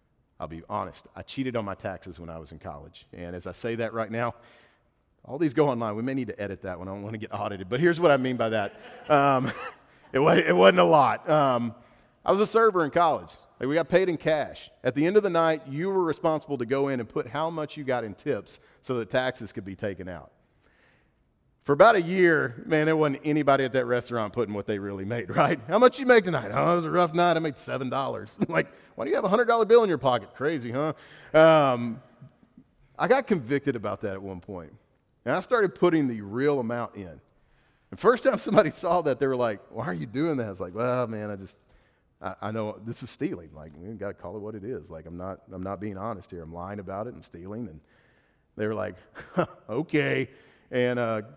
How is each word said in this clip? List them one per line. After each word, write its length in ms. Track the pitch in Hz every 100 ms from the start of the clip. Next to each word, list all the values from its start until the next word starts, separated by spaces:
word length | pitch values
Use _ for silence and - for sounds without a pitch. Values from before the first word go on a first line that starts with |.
| _ _ _ -
I'll 80 | 78
be 160 | 82 -
honest, 400 | 104 92 - - -
I 60 |
cheated 340 | - - 131 117
on 100 | 101
my 100 | 92
taxes 440 | 104 90 95 82
when 120 | 85
I 80 | 82
was 120 | 78
in 60 | 78
college. 480 | 87 73 73 - -
And 220 | - 87 90
as 100 | 90
I 60 |
say 240 | 90 117 117
that 180 | 113
right 160 | 113 110
now, 240 | 113 120 - - _ _ _ _ _ _ _
all 140 | - 139
these 160 | 160
go 160 | 127 147
online. 260 | 117 113 104
We 60 |
may 140 | 123 135
need 140 | 113
to 120 | -
edit 220 | 101 92
that 160 | 95 87
one. 80 | 92
I 40 |
don't 100 | 98
wanna 160 | 101 110
get 120 | 107
audited, 380 | 101 104 98 92
but 100 | 123
here's 200 | 170 165
what 100 | 175
I 80 | 139
mean 200 | 127 123
by 120 | 113
that. 240 | 110 101 - - - -
Um, 440 | 143 139 131 - - - -
<laughs> 300 | _ _ _
it 60 | 131
wa-, 160 | 156
it 220 | 175 160 180
wasn't 240 | 190 180
a 40 |
lot. 460 | 170 156 123 107 -
Um, 460 | 151 139 120 117 - _ _ _ _ -
I 60 |
was 80 | 190
a 60 | 208
server 360 | 226 226 180
in 60 | 147
college. 460 | 170 170 120 85 - _ -
Like, 100 | 127
we 60 | 160
got 120 | 160
paid 220 | 180 185
in 80 | 156
cash. 520 | - 156 127 - - _
At 100 | 127 123
the 100 | 160
end 100 | 208
of 80 |
the 60 | 202
night, 380 | 165 165 160 143
you 200 | 139 190
were 160 | 190
responsible 540 | 170 143 170 156 - 135
to 80 | 117
go 240 | 135 139
in 100 | 127
and 80 | 107
put 200 | 156 123
how 220 | 143 160
much 280 | 165 147 151
you 80 | 135
got 180 | 123
in 100 | 113
tips 460 | 95 151 110 - - _ _
so 140 | - 123
that 140 | 110
taxes 440 | 131 127 - 107
could 100 | -
be 120 | 98 92
taken 340 | 107 90 92
out. 220 | 85 69 _ _ _ _ _ _ _ _ _ _ _ _ _
For 80 | -
about 240 | 143 214 214
a 60 |
year, 600 | 165 190 175 151 131 120 -
man, 220 | 156 156
there 100 | 160
wasn't 240 | 151 135
anybody 400 | 156 151 139 135
at 80 | 131
that 120 | 127 120
restaurant 480 | 123 - 120 104
putting 200 | 120 104
what 120 | 104 101
they 140 | 104
really 260 | 101 98 95
made, 240 | 117 90
<laughs> 60 | -
right? 240 | 143 151 113
"How 120 | 196
much 180 | 247 269
you 80 | 254
make 200 | 240 185
tonight?" 260 | 151 101
"Oh, 200 | 123 151
it 20 | 175
was 100 | 160
a 60 |
rough 220 | 170 170
night. 240 | 165 175 160
I 20 |
made 180 | 160 127
seven 320 | - 127 131
dollars." 460 | 131 131 113 101 -
<laughs> 60 | -
Like, 180 | 160 - - _ -
"Why 100 | 294
do 40 |
you 60 | 392
have 80 |
a 60 | 196
hundred 160 | 214 233
dollar 200 | 233 208
bill 180 | 233
in 60 | 214
your 80 | 147
pocket?" 360 | 139 120 98 -
Crazy, 360 | 139 160 117
huh? 220 | 123 156 - - - -
Um, 680 | 156 160 156 139 123 120 110 - _ 131 _ _ - _ _ _ -
I 80 | 175
got 200 | 262 262
convicted 480 | 185 117 143 143 120
about 260 | 104 98
that 120 | 104
at 80 | 95
one 200 | 98 92
point, 320 | - 92 80 - _ _ _ _ -
and 80 |
I 60 | 160
started 340 | - 247 196
putting 340 | - 180 160 135
the 140 | 113
real 380 | 101 113 147 139
amount 360 | 117 120 110 101
in. 240 | 92 73 _ _ _ _ _ _ _
The 60 | -
first 280 | 196 247 269
time 120 | 240
somebody 320 | - 208 160
<laughs> 120 | -
saw 180 | - 180
that, 160 | 151 120
they 80 | 139
were 100 | 127
like, 240 | 117 101 -
"Why 160 | - 143
are 80 |
you 120 | 175 135
doing 300 | 123 165 143
that?" 100 | 107
I 20 |
was 100 | 95
like, 160 | 90 95
"Well, 320 | 123 127 117
man, 240 | 110 104
I 60 | 98
just, 200 | 95 - _ _ _ _ _ _
I, 140 | 92 92
I 100 | 98
know 260 | 110 107 95 113
this 180 | 113
is 60 | 113
stealing. 420 | - 160 92 80 73
Like, 160 | 76 73
we 160 | 92
gotta 220 | 110 98 95
call 200 | 87 104
it 60 |
what 140 | 104 110
it 100 | 101
is. 240 | 127 -
Like, 160 | 80 82
I'm 120 | 87
not, 220 | 92 95 -
I'm 140 | 95
not 160 | 92 95
being 180 | 104 95
honest 320 | 110 98 -
here. 120 | 87
I'm 120 | 80
lying 260 | 85 92 104
about 280 | 95 95 117
it. 60 |
I'm 100 | 85
stealing." 460 | - 85 92 107 110
And 100 | 78 _ _ _ _ _ _ _ -
they 100 | 107
were 80 | 107
like, 200 | 98 90 - - -
<laughs> 360 | - - - -
"Okay." 580 | 117 175 147 139 131 127 - _ _ _
And, 300 | 123 123 123
uh, 220 | 117 110 107